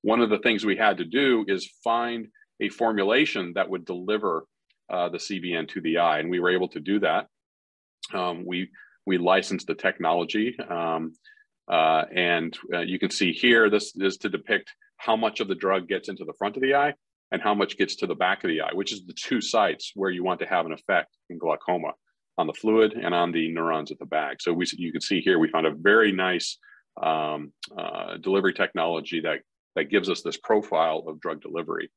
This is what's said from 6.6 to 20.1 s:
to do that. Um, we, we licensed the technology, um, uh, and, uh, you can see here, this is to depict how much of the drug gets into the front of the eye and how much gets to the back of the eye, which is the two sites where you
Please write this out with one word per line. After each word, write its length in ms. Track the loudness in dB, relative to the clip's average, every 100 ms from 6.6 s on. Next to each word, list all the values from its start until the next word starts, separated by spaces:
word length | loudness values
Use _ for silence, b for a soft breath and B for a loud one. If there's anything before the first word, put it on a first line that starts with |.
| 0
to 100 | -4
do 200 | -2 2
that. 280 | 2 0 -2 _ _ _ _ _ _ _ -10
Um, 300 | -4 -4 -4 -6
we, 240 | -4 -6 B B B -2
we 120 | 0
licensed 480 | 4 4 2 -6 -4
the 100 | -2
technology, 840 | -2 0 0 0 0 0 -2 -4 -8
um, 440 | -4 -2 -2 -4 -12 b b b _ 0
uh, 320 | 2 4 4 2
and, 420 | 0 2 2 -2 -10 -6
uh, 60 | -4
you 200 | -2 -2
can 100 | -2
see 220 | 0 0
here, 380 | 2 4 6 6
this 240 | 4 0 -2
is 220 | -2 0
to 120 | -4
depict 400 | -4 -2 -2 -2 -20 b _
how 180 | -2 2
much 240 | 0 -2
of 80 | -4
the 80 | -2
drug 320 | 0 0 0
gets 220 | -6 -4
into 160 | -10 -12
the 80 | -6
front 200 | -6 -2
of 40 |
the 140 | 2 2
eye 180 | 2 -2 _ _ _
and 100 | -2
how 120 | 0
much 240 | 2 0 0
gets 180 | -2 -2
to 120 | -4
the 60 |
back 300 | 0 0 0
of 60 | -2
the 100 | -2
eye, 140 | -2
which 180 | -4 -6
is 140 | -8 -12
the 80 |
two 260 | -14 -4 -2
sites 540 | 0 2 2 0 -10 -4
where 140 |
you 120 | -4